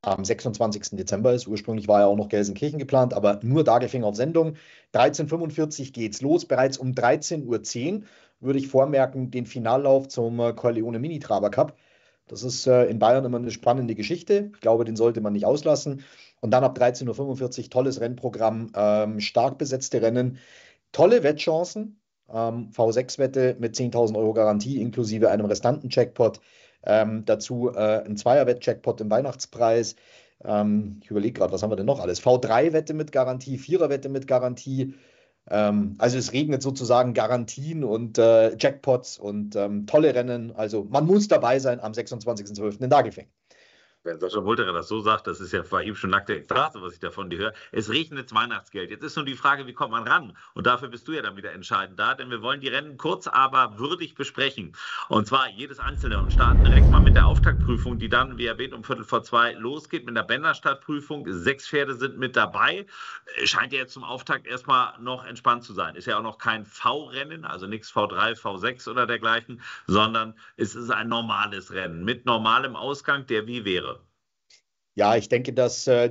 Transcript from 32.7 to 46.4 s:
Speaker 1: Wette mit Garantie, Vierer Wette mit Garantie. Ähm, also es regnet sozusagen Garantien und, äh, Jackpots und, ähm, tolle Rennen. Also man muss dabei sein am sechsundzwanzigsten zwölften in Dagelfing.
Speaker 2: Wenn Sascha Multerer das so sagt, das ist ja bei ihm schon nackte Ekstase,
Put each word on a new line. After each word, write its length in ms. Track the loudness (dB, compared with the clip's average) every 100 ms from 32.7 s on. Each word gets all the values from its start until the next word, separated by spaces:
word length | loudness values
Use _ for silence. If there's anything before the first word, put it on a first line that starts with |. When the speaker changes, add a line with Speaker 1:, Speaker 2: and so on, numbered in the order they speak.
Speaker 1:
Wette 200 | 0 -4
mit 200 | -8 -2
Garantie, 440 | -2 -2 -4 -8 -10
Vierer 320 | -2 0 0
Wette 200 | 0 -4
mit 180 | -8 0
Garantie. 640 | 0 0 -6 -6 -4 -4 -8 _ _ _ _ -4
Ähm, 460 | 0 2 2 -2 0
also 200 | 0 0
es 160 | -2
regnet 280 | -2 -2 -2
sozusagen 520 | -4 -4 2 4 4
Garantien 720 | 0 0 -2 -4 -10 -8 -4 -2
und, 320 | -4 -2 4
äh, 400 | 6 8 6 2
Jackpots 600 | -2 -2 0 0 -2 -12
und, 380 | -8 -8 -6 -4
ähm, 320 | -4 -4 2
tolle 260 | 4 4
Rennen. 380 | 2 -2 -6 -8
Also 340 | -8 -6 -6 -2
man 160 | 0 4
muss 240 | 4 4
dabei 300 | 2 4 2
sein 200 | 0 -4
am 140 | -6
sechsundzwanzigsten 640 | -8 -8 -8 -6 -6 -8 -8
zwölften 260 | -8 -6
in 60 | 2
Dagelfing. 380 | 4 2 -6 -20 _ _ _ _ _ _ _ -10
Speaker 2:
Wenn 140 | -6
Sascha 220 | -4 -4
Multerer 320 | -2 0 0
das 160 | -4 -6
so 100 | -2
sagt, 280 | 0 0 -2
das 120 | -10
ist 140 | -6
ja 100 | -6 -2
bei 120 | -4
ihm 120 | -4 -6
schon 140 | 0
nackte 260 | 0 -2
Ekstase, 460 | -8